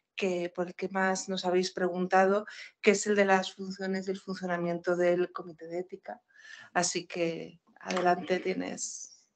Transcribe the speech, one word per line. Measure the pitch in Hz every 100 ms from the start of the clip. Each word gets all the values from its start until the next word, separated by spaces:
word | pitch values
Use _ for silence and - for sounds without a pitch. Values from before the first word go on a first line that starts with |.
| _
que, | - 190 175 175
por | 185 180
el | -
que | 190
más | 190 190 190 -
nos | 190
habéis | 180 180 185
preguntado, | - 180 180 180 190 190 202 214 - - _
que | 214
es | 196 208
el | 202
de |
las | 196 190 185
funciones | - 190 190 190 190 190
y |
el | 190
funcionamiento | - 190 185 175 170 170 180
del | 175 175 175 180
Comité | - 180 160 165
de | 170
Ética. | 180 190 - 208 _ - - - -
Así | 180 175 175 170
que | 180 165 160 160 170 _ -
adelante, | 190 185 180 180 185 180
tienes, | 185 180 - - - - - - _